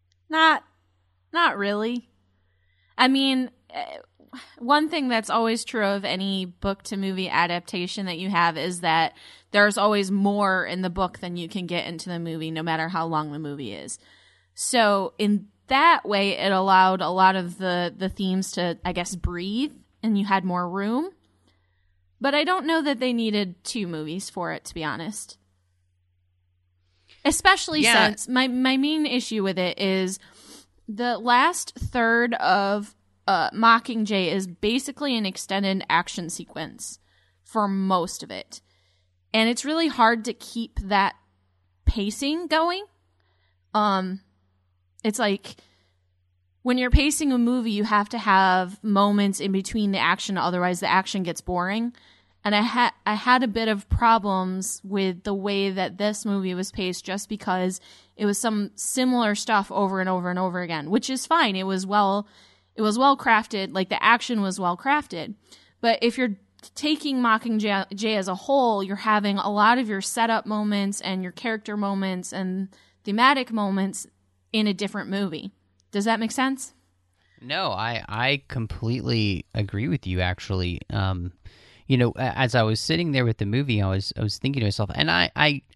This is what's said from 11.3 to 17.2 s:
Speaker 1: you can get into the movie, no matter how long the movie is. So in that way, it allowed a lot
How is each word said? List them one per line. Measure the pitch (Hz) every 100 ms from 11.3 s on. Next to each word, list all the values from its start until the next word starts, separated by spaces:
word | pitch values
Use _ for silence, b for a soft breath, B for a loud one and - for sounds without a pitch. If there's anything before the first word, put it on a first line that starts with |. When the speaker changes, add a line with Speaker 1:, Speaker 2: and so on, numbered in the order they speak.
| 175
Speaker 1:
you | 165
can | 190 175
get | 170 -
into | 165 180
the | 170
movie, | 165 160 160
no | 160
matter | 165 160 160
how | 170 165
long | 156 151
the | 147
movie | 151 143 123
is. | 92 71 - b b b b b
So | - - 247 214 202 185 -
in | 208 208 190 _ -
that | 262 320 311
way, | - 202 196
it | - 190
allowed | 190 190 185 185 190
a | 175
lot | 185